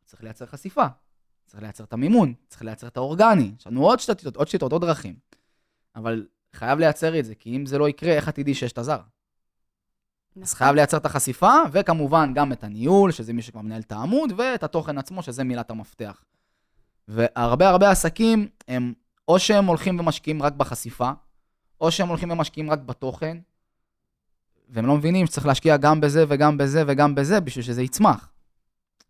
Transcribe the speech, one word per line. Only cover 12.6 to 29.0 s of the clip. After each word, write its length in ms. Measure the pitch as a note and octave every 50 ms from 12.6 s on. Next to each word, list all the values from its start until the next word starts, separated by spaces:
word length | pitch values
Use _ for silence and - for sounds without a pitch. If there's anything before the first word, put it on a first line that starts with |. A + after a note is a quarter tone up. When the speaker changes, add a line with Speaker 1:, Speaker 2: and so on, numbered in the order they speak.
| -
Speaker 1:
הניהול, 480 | G#2 G#2 G#2+ A#2+ D#3+ F#3+ G3+ G3 F#3
שזה 220 | D3 - A2 A2+ A#2
מי 80 | A#2
שכבר 200 | A2+ A#2 A2+ A2
מנהל 200 | G#2+ G#2+ A2+ A2
את 100 | A2 -
העמוד, 400 | G#2 G#2+ B2 F3 A#3 D4 D#4+ B3 F3+
ואת 260 | G3+ A#3+ C4 B3 - D#3+
התוכן 340 | D3+ - E3 D3+ D#3 D3
עצמו, 260 | C#3 C3+ - F#3 F#3 E3
שזה 200 | C3 A#2 C3 C3
מילת 260 | B2+ B2 A#2+ A#2 -
המפתח. 540 | A2+ A2 G#2 - _ - A2+ G2+ G2+ _ _ _ _ _ _ _ _ _ _ _ _ _ _ _ _ _ _
והרבה 640 | G2+ G#2+ A2+ A#2 A#2+ - B2 A#2+ A#2 A#2+ D3 F3+ G3
הרבה 220 | F3+ F#3+ G3+ G3+
עסקים, 560 | F#3 - - D#3+ - - A3+ A3+ A3+ G#3+ G#3 - _ _ _
הם, 260 | - B2+ B2 B2 B2 A#2 - _ _ _ _ _
או 120 | - E3+ F#3
שהם 260 | - - G#3 G3+ G3
הולכים 340 | F3+ E3 - - G3 F3+ E3+
ומשקיעים 440 | E3+ E3 C#3+ - - D#3 D#3 D3+ C#3+
רק 100 | D3 C#3
בחשיפה, 580 | C#3 C3 - B2+ - - A#2 - - B2 B2+ D3 - _ _ _ _ _ _ _ _ _ _ _ -
או 100 | D#3+ E3+
שהם 160 | E3+ - F3+
הולכים 240 | F3 E3+ D#3+ F3 E3+
ומשקיעים 400 | E3 E3 D3+ - - D3+ D#3 D3+
רק 80 | D#3 C#3+
בתוכן, 580 | C3 B2+ B2+ - C3+ C3 A#2+ - D#3 D#3 E3 E3+ F3 _ _ _ _ _ _ _ _ _ _ _ _ _ _ _ _ _ _ _ _ _ _ _ _ _
והם 160 | A#2+ A2+ A2+
לא 120 | C3 D3
מבינים 280 | D3 D3 E3 F3+ F#3 F3
שצריך 180 | D#3 - C#3+ C3
להשקיע 320 | C#3+ C3 - - D#3+ D3+
גם 240 | C#3 C#3 D3+ D#3 D#3
בזה 240 | D3+ C#3+ C#3+ D#3+ D#3+
וגם 300 | C#3+ C#3+ C#3 D3 D3+ D3+
בזה 260 | C#3+ C#3+ C3+ C#3+ D#3+ D#3
וגם 280 | C#3+ C#3 C#3 D3 D3 C#3+
בזה, 240 | C#3 C#3 D3+ G#3 G#3
בשביל 240 | E3+ C3 - C3 A2+
שזה 160 | B2 A#2 B2
יצמח. 500 | B2+ B2+ - - G#3+ F#3+ B2 - - - _ _ _ _ _ _ _ _ _ _ _ _ _ _